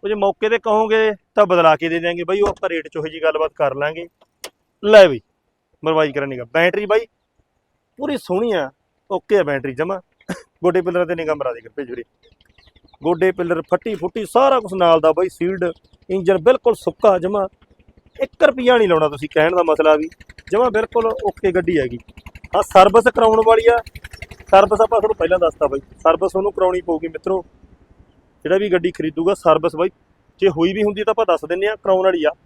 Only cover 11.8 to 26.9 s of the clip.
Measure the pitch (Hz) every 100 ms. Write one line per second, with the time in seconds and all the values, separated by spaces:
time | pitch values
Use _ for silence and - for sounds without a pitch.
11.8 | 131 120 117 _ _ _ _ _ _ _
12.8 | _ _ 151 170 185 185 170 165 160 180
13.8 | - 202 170 226 208 233 269 262 214 190
14.8 | 175 165 156 156 185 - 175 190 175 165
15.8 | _ _ _ 190 175 190 160 185 - 220
16.8 | - - 220 185 175 208 196 _ _ _
17.8 | _ _ _ - 539 _ 294 262 247 247
18.8 | 208 165 156 143 151 - 156 180 165 151
19.8 | 156 151 160 - - - - 196 247 214
20.8 | 226 233 226 220 208 - 196 180 170 170
21.8 | 127 120 _ - - - - 180 202 196
22.8 | 190 208 226 240 226 220 220 226 226 233
23.8 | - - - - - - - 190 196 202
24.8 | 220 233 214 220 165 180 170 - 147 139
25.8 | - - 160 165 185 190 196 196 185 185
26.8 | 175